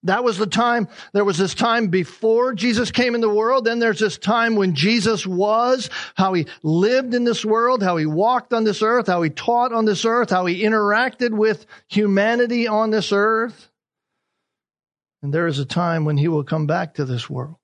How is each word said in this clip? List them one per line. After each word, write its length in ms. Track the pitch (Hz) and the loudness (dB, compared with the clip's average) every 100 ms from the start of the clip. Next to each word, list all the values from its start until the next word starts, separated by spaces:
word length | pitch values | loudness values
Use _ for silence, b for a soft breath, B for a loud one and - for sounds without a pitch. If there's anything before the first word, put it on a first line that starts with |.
That 220 | 175 196 | 0 0
was 120 | 247 190 | 0 0
the 100 | 208 | -2
time. 400 | 175 240 240 196 B B | 0 2 0 -2 B B
There 120 | 202 | 0
was 140 | 202 165 | 0 2
this 160 | 190 | -2
time 320 | - 233 233 220 | 0 0 2 0
before 640 | 180 170 - 226 226 247 | -2 -2 -4 0 2 2
Jesus 380 | 220 233 226 233 | 0 -2 0 -2
came 240 | - 247 | 0 0
in 60 | 233 | 2
the 100 | 226 | 0
world. 340 | 208 220 262 | 2 2 2
Then 140 | 220 233 | 0 0
there's 220 | 233 190 | 0 0
this 180 | 208 - | -2 -2
time 380 | - 233 233 220 | 0 2 2 2
when 180 | 190 | 0
Jesus 500 | 151 175 233 202 214 | 2 2 2 0 -2
was, 640 | 190 180 202 220 240 254 - B B | -4 -2 0 2 2 0 -2 B B
how 200 | - 190 | -2 0
he 120 | 185 147 B | 0 -4 B
lived 520 | 156 165 202 254 262 | -2 2 2 2 0
in 80 | 240 | -2
this 220 | 240 226 | 0 -2
world, 380 | 214 220 233 254 | 0 0 2 2
how 140 | 196 175 | 0 0
he 80 | |
walked 480 | 156 151 214 254 - | 0 0 0 0 0
on 120 | 233 | 0
this 180 | 220 196 | 0 0
earth, 240 | 220 247 202 | 0 0 0
how 160 | 180 | 0
he 80 | 165 | 0
taught 420 | - - 240 247 | -2 -2 0 0
on 120 | 233 | 0
this 200 | 220 196 | 0 0
earth, 260 | 226 233 233 | 0 0 0
how 160 | 185 180 | 0 0
he 160 | 175 | 0
interacted 680 | 214 220 208 208 254 - 240 | 0 2 2 2 0 -2 -2
with 340 | 220 220 202 - B B | 2 0 0 -6 B B
humanity 800 | 202 208 196 208 240 240 240 233 | 0 2 2 2 2 0 0 0
on 240 | 214 220 | 0 0
this 220 | 214 185 | 0 0
earth. 580 | 202 208 226 226 - - _ _ _ _ _ _ _ _ _ _ _ _ _ _ _ | 0 2 0 -4 -8 -20 _ _ _ _ _ _ _ _ _ _ _ _ _ _ _
And 100 | 143 | -6
there 140 | 151 170 | -2 -2
is 140 | 143 | -2
a 40 | |
time 400 | 135 - 175 165 | -4 -2 0 0
when 140 | 151 147 | 0 0
he 100 | 151 | 0
will 160 | 160 | 0
come 220 | 143 160 151 | -2 -4 -2
back 280 | 170 170 | -2 -4
to 100 | - | -6
this 260 | 135 123 - | -4 -4 -6
world. 260 | 135 135 165 | -10 -10 -14